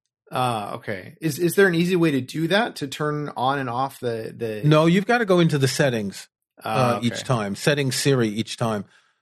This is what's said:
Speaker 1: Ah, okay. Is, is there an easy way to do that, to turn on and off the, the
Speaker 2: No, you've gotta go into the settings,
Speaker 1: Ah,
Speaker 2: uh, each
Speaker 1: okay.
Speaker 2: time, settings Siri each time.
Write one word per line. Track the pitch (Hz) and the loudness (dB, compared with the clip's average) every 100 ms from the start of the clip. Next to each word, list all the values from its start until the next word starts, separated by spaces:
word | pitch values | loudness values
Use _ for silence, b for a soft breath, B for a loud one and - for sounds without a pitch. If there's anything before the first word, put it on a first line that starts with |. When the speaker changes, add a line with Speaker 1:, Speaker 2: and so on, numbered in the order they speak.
| _ _ _ | _ _ _
Speaker 1:
Ah, | 143 127 113 101 120 | -2 -2 -2 -6 -10
okay. | 120 98 - - | -8 -10 -10 -6
Is, | 160 - | -4 0
is | 170 165 | 0 4
there | 196 | 4
an | 170 | 4
easy | 175 185 | 2 4
way | 165 | 4
to | 139 | 2
do | 123 156 160 | -2 -4 0
that, | 196 233 - | 2 0 -4
to | 139 | -10
turn | - 151 147 147 - | -4 -4 -4 -6 -2
on | 127 139 | 0 0
and | 127 | -2
off | 120 135 - | -4 -4 -4
the, | 123 113 113 117 | -6 -6 -8 -8
the | 117 107 | -8 -2
Speaker 2:
No, | 147 151 165 | 4 6 6
you've | 180 202 | 4 2
gotta | 240 214 | 0 2
go | 180 | 4
into | 165 147 | 4 2
the | 135 | 0
settings, | - 143 117 101 - - _ _ _ | 2 0 0 -4 -8 -18 _ _ _
Speaker 1:
Ah, | 104 110 123 117 | -4 0 0 0
Speaker 2:
uh, | |
each | 120 | -2
Speaker 1:
okay. | 104 | -4
Speaker 2:
time, | - 120 101 101 | -2 -2 -2 -2
settings | - 147 135 123 | 0 0 0 0
Siri | 147 135 113 | 2 2 2
each | 104 110 - | -2 -6 -4
time. | 117 107 95 b b b | -2 -2 -6 b b b